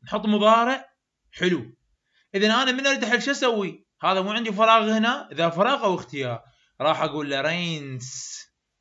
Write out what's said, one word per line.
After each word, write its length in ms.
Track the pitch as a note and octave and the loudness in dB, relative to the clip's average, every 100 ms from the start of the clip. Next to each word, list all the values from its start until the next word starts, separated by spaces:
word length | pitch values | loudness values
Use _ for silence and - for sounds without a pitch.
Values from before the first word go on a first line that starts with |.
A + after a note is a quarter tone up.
نحط 240 | - G#3 G#3+ | -8 -4 0
مضارع؟ 640 | G#3 G#3+ A3+ A#3 C4 - _ _ _ _ | 4 6 6 4 -2 -6 _ _ _ _
حلو. 440 | - F3+ D#3+ A2+ - _ _ _ _ _ | -2 0 0 -4 -16 _ _ _ _ _
إذن 160 | G3 G#3 | 0 2
أنا 220 | A#3 C4 | 2 2
من 140 | B3+ C#4 | 0 0
أريد 180 | C4+ | 0
أحل 180 | A3 A#3+ | 0 0
شو 80 | C#4 | -2
أسوي؟ 560 | C#4 B3+ A3 F#3 D#3+ _ _ | 0 0 0 -2 -8 _ _
هذا 180 | E3+ F#3+ | 0 0
مو 100 | F#3+ | 0
عندي 220 | G#3+ A3+ | -4 -4
فراغ 460 | G3 A3+ A3+ G#3+ A3 | 2 4 4 4 2
هنا، 300 | A3+ C#4 - | 0 -2 -6
إذا 160 | C#3+ E3 | -2 -2
فراغ 360 | D#3+ A3 C#4 | 2 0 2
أو 100 | G#3 | 0
اختيار 500 | F3 - C#3+ B2+ A#2 - _ _ _ | -2 -6 -6 -6 -6 -12 _ _ _
راح 220 | C#3 D3+ | 0 0
أقول 280 | D#3 C#3+ D3 | 0 -4 -4
له 100 | C3+ | -2
رينس. 1000 | D3 F3 F3 D#3+ C#3 B2+ B2+ - - - - _ _ _ | -2 -2 -4 -6 -8 -12 -12 -14 -14 -16 -18 _ _ _